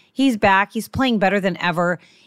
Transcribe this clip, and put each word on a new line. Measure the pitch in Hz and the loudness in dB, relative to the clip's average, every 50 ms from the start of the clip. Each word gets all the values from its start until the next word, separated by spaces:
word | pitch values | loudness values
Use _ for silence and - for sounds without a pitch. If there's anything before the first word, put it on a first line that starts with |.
| _ _ _ | _ _ _
He's | - 269 277 240 | 0 0 0 0
back. | 208 - 202 190 190 202 196 - | 2 2 4 4 4 2 0 -4
He's | 226 202 - | -10 -10 -8
playing | - - 254 254 233 208 | -4 -2 0 0 0 2
better | 196 190 190 208 | 0 0 0 0
than | 180 196 175 | -2 -2 -4
ever. | - - 175 170 170 175 175 180 165 - _ _ _ _ | -2 -4 -4 -2 0 -2 -2 -2 -4 -8 _ _ _ _